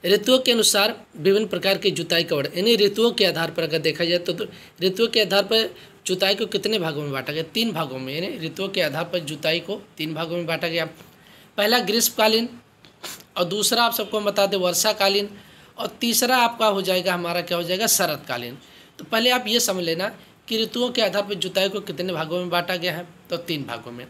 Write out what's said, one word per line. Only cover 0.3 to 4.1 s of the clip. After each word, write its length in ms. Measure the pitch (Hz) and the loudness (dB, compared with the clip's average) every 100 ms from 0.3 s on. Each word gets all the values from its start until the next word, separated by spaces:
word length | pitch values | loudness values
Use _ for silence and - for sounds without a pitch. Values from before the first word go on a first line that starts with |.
| 262 | 4
के 120 | 254 | 6
अनुसार 540 | 233 202 202 214 - - - | 4 4 4 2 -2 -14 0
विभिन्न 300 | 160 202 214 | 2 4 2
प्रकार 300 | 175 190 196 | 0 0 2
की 140 | 202 | 0
जुताई 320 | 165 165 170 | -2 0 0
का 120 | 170 | 2
वर्णन, 220 | 151 135 175 | -2 -2 0
यानी 180 | 214 | 2
ऋतुओं 360 | 220 202 202 233 | 4 4 4 2
के 140 | 233 | 4
आधार 260 | 185 156 165 | 2 2 -2
पर 120 | 165 | -2
अगर 160 | 160 160 | -2 0
देखा 260 | 156 151 | 0 0
जाए, 120 | 170 | 0